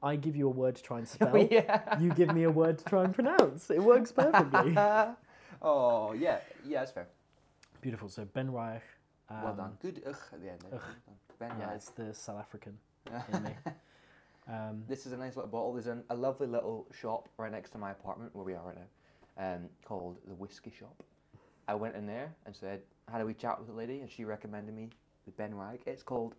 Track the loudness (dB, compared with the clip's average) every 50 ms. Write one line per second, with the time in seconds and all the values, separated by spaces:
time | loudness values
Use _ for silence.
0 | -2 -2 0 0 -2 -2 0 2 2 2 2 2 2 0 0 -2 -4 -6 -6 -6
1 | -6 -4 0 2 4 8 8 8 8 8 8 6 6 6 4 2 2 2 2 4
2 | 4 4 6 6 6 6 6 6 6 6 6 6 6 4 4 0 0 2 4 4
3 | 4 4 2 2 2 4 6 6 6 6 4 -2 -2 0 2 6 8 8 8 8
4 | 6 2 2 4 4 6 8 6 6 6 6 4 4 6 6 6 6 6 6 6
5 | 4 2 0 -8 _ -20 -20 -20 -20 -20 -10 -2 2 4 4 6 6 4 4 4
6 | 2 0 -2 0 2 2 2 0 -2 -8 -16 -14 -8 -4 -4 -4 -4 -4 -6 -10
7 | -12 -12 _ _ _ _ _ _ _ _ _ _ -20 -20 _ -10 -8 -8 -6 -8
8 | -8 -10 -10 -10 -10 -8 -6 -6 -4 -4 -4 -6 -6 -6 -8 -10 -14 -18 -20 _
9 | _ _ _ _ _ -14 -12 -8 -8 -6 -6 -6 -8 -10 -10 -10 -10 -10 -10 -10
10 | -10 -10 -10 -12 -14 -18 -18 -16 -14 -14 -14 -14 -14 -12 -12 -12 -12 -14 -16 -18
11 | _ -20 -20 -20 _ _ -16 -12 -12 -10 -10 -8 -8 -8 -8 -10 -12 -14 -12 -10
12 | -10 -10 -10 -12 -12 -12 -10 -12 -12 -14 -16 -16 -16 -16 -18 -18 _ _ _ _
13 | -16 -12 -12 -10 -8 -6 -6 -6 -6 -8 -12 -12 -12 -12 -12 -14 _ _ _ _
14 | _ _ -20 _ _ _ _ _ -16 -12 -10 -10 -8 -10 -10 -10 -10 -10 -10 -10
15 | -10 -10 -12 -10 -10 -10 -10 -10 -10 -8 -6 -4 -4 -4 -4 -6 -6 -6 -8 -8
16 | -8 -8 -4 -2 -2 -2 -2 -2 -2 -2 -2 -2 -2 -4 -6 -8 -10 -14 -14 -10
17 | -6 -6 -6 -6 -8 -10 _ -10 -8 -8 -8 -10 -12 -12 -12 -10 -10 -10 -10 -10
18 | -10 -10 -10 -10 -12 -14 -12 -10 -8 -8 -8 -8 -10 -12 -14 -14 -18 -20 _ _
19 | _ _ _ _ _ _ -10 -8 -6 -6 -6 -6 -10 -14 -16 _ -12 -10 -8 -8
20 | -8 -8 -10 -12 -16 -16 -14 -14 -14 -14 -16 -18 -20 -20 -18 -20 -20 -20 -20 -20
21 | -20 _ _ _ _ _ -20 -20 _ _ _ _ _ -4 -4 -2 -4 -4 -6 -8
22 | -8 -8 -8 -8 -10 -12 -14 _ -20 -20 -16 -12 -10 -10 -10 -10 -14 _ _ _
23 | _ -8 -6 -4 -4 -4 -6 -4 -4 -4 -4 -4 -6 -10 -10 -10 -8 -8 -8 -10
24 | -12 -14 -12 -10 -8 -8 -8 -8 -10 -10 -12 -10 -10 -12 -12 -12 -12 -14 -16 _
25 | _ _ _ _ _ -16 -12 -10 -8 -8 -8 -10 -12 -12 -12 -12 -10 -10 -10 -10
26 | -8 -6 -4 -4 -4 -6 -8